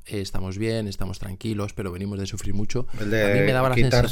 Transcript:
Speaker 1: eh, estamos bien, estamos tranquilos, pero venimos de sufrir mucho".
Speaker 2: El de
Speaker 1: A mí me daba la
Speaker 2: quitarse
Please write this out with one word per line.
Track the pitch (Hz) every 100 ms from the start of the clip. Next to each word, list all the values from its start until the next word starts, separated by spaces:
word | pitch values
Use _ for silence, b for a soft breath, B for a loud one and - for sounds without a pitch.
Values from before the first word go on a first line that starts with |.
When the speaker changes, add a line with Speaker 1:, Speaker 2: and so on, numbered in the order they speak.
| -
Speaker 1:
eh, | 104
estamos | 95 - 95 95
bien, | 110 113 104
estamos | 98 95 95
tranquilos, | 101 101 110 104 101
pero | - 98
venimos | 90 98 98
de | 95
sufrir | 101 -
mucho". | 101 107 120 113 -
Speaker 2:
El | 107
de | 110
Speaker 1:
A | 104
mí | 101
me | 101
daba | 127 131
la |
Speaker 2:
quitarse | 123 131 120 117